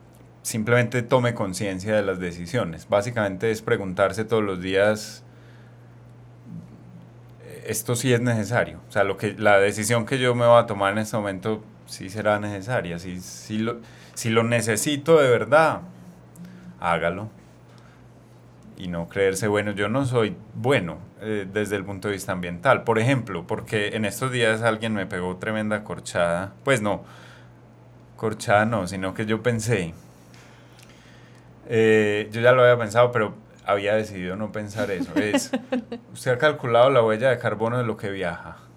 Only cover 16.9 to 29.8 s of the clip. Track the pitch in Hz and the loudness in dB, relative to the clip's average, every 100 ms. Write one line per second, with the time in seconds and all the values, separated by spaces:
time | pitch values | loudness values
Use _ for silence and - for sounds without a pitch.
16.9 | 85 85 92 110 - - - - - - | 0 0 -4 -8 -14 -20 -20 -20 -20 -20
17.9 | - - - - - - - - - 92 | -20 -20 -20 -20 -20 -20 -20 -20 -14 -8
18.9 | 85 85 98 98 92 110 104 104 101 101 | -8 -6 0 0 2 0 0 0 -2 -2
19.9 | 127 139 123 107 85 - 113 117 139 85 | 0 0 0 0 -2 -12 -4 0 0 0
20.9 | 78 - - 107 104 95 104 101 101 95 | -8 -16 -12 -6 -6 -4 -4 -2 -4 -6
21.9 | 98 104 98 - 92 87 87 135 117 - | -8 -6 -6 -6 -6 -6 0 2 2 2
22.9 | 110 120 135 107 87 - 107 - 107 104 | 2 2 0 -2 -8 -6 -8 -4 -4 -2
23.9 | 110 107 - 131 123 113 110 117 107 113 | -2 -4 -4 -4 0 2 2 0 0 -2
24.9 | 107 92 92 90 90 107 110 107 104 - | -4 -4 -6 -6 -6 -6 -4 -2 -4 -6
25.9 | 85 - 101 87 85 98 - 139 127 104 | -12 -6 -2 0 0 -4 -6 0 0 0
26.9 | 95 - - - - - - - - - | -2 -6 -20 -20 -20 -20 -20 -20 -20 -20
27.9 | - - - 110 104 - 101 110 113 90 | -20 -20 -8 -6 -4 2 4 4 0 -2
28.9 | 95 95 90 107 110 123 113 107 104 | -4 -6 -4 -2 -2 0 -2 0 -2